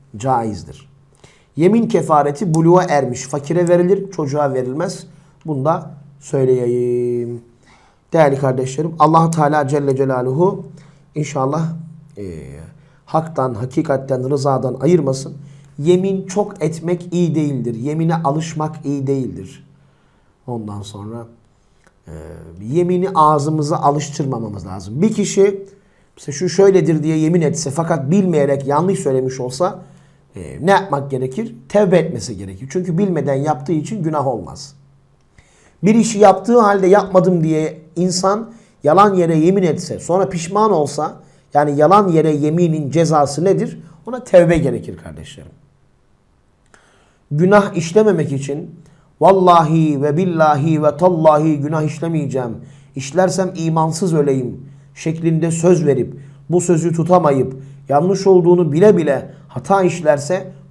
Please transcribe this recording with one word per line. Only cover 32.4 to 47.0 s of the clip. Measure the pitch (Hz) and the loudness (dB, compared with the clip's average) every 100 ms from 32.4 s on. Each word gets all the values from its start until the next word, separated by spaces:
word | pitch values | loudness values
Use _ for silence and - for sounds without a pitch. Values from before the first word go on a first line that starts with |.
| 95 92 135 | -14 -14 -8
Çünkü | 185 180 160 | -6 -4 -2
bilmeden | 202 160 135 | -2 -2 -2
yaptığı | 135 147 147 - | -2 -2 -4 -4
için | 160 - 220 | -4 -4 -6
günah | 160 151 139 | -4 -2 -2
olmaz. | 113 78 - - - _ _ _ _ _ _ _ _ _ _ | -4 -8 -16 -20 -20 _ _ _ _ _ _ _ _ _ _
Bir | 180 | 2
işi | 226 208 202 | 4 2 6
yaptığı | 202 190 208 240 | 6 6 2 4
halde | 208 202 185 | 4 4 4
yapmadım | 202 190 185 180 175 | 4 4 2 4 2
diye | 160 156 156 - - - | 0 0 -2 -8 -10 -4
insan | 180 175 190 214 226 - _ _ | -2 0 0 -2 -6 -18 _ _
yalan | 143 170 208 | 2 6 4
yere | 190 165 160 | 4 2 2
yemin | 165 196 | 2 2
etse, | 180 - - 104 | 0 -2 -6 -8
sonra | - 180 190 | -2 0 0
pişman | 175 170 196 220 | -4 -4 0 2
olsa, | 170 139 156 151 - - _ _ | 2 0 -4 -6 -8 -20 _ _
yani | 143 147 143 | 0 2 2
yalan | 151 202 196 | 4 6 4
yere | 160 156 | 2 2
yeminin | 147 151 165 175 156 139 | 0 0 2 2 0 0
cezası | 147 165 156 139 - | 0 2 2 2 0
nedir? | 185 156 233 - - - - | 0 0 -2 -8 -20 -20 -12
Ona | 254 | -12
tevbe | - 180 170 165 | 4 6 6 4
gerekir | 135 117 - 90 | 0 -4 -8 -14
kardeşlerim. | 85 78 - - 71 - _ _ _ _ _ _ _ _ _ _ _ _ _ _ | -16 -16 -18 -20 -20 -20 _ _ _ _ _ _ _ _ _ _ _ _ _ _